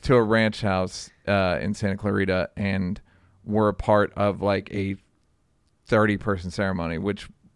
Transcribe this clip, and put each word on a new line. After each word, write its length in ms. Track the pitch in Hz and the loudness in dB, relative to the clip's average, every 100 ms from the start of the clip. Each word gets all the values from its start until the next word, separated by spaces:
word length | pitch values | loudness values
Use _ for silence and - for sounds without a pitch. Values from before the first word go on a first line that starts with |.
To 140 | - 127 | 4 4
a 60 | |
ranch 380 | 107 113 110 107 | 6 4 2 0
house, 480 | 104 92 95 - - _ - | -2 0 -2 -8 -18 _ -2
uh, 300 | 101 92 78 | 0 2 0
in 140 | 90 | -2
Santa 220 | 104 101 98 | -4 -4 -2
Clarita, 540 | 104 101 95 92 - - | -2 0 0 0 -2 -4
and 440 | 98 95 90 101 - _ _ _ | -2 -2 -2 -6 -10 _ _ _
we're 240 | - 104 107 | -4 2 2
a 60 | |
part 380 | 101 - 104 104 - | 0 2 2 2 0
of, 260 | 101 92 | -2 0
like, 300 | 98 98 98 | -2 -2 -4
a 240 | 101 98 98 _ _ _ _ _ _ _ _ - | -6 -4 -6 _ _ _ _ _ _ _ _ 0
thirty-person 640 | 110 107 98 107 95 90 | 2 4 2 -2 -4 -4
ceremony, 480 | 95 98 92 82 82 | -4 -2 -2 -4 -4
which, 300 | 98 101 - - _ | -4 -4 -8 -20 _